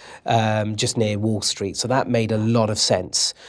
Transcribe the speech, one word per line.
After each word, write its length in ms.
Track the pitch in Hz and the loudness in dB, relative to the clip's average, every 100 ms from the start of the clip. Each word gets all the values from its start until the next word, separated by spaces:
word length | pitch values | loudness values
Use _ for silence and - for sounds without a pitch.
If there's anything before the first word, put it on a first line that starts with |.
| - - - | -20 -12 0
um, 500 | 120 110 107 107 104 | 2 2 0 -2 -2
just 220 | 117 - | -2 0
near 200 | 107 101 | 0 0
Wall 220 | 110 104 | 0 -2
Street. 380 | - - 98 - | -4 -4 -6 -4
So 100 | 117 | 0
that 200 | 131 - | 0 2
made 220 | 117 110 | 0 2
a 60 | 110 | 0
lot 320 | 110 117 107 | 2 2 2
of 100 | 104 | 2
sense, 540 | - 92 90 - - - | 2 0 0 -2 -2 -4